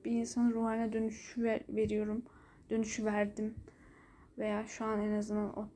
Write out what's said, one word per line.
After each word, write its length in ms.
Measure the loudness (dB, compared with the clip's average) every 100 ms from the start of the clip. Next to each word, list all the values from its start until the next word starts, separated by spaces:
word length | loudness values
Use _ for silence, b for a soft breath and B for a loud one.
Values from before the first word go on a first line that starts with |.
bir 60 | 0
insanın 400 | 0 0 4 4
ruh 140 | 4
haline 280 | 2 2 0
dönüşü 500 | 0 0 -4 -8 -2
ver-, 220 | 0 0 -2
veriyorum. 560 | 0 2 2 0 -2 -6 b b b -2
Dönüşü 340 | 0 0 0
verdim. 500 | 0 2 0 0 -4 -6 b b b b b b b -4
Veya 260 | -2 -2 -4
şu 180 | -4
an 160 | -2 0
en 120 | 2
azından 460 | 0 0 0 -2 -4
o 100 | -8